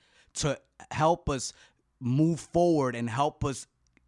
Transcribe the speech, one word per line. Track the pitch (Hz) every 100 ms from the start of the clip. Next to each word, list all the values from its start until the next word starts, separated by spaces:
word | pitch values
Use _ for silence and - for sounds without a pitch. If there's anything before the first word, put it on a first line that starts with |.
| _ _ _
to | - 147 123 _ - -
help | 123 160 175 -
us | 135 - - - _ _ _
move | 123 135 165 160
forward | - 170 175 156 127 120
and | 117
help | 123 147 -
us | 139 120 - _ _ _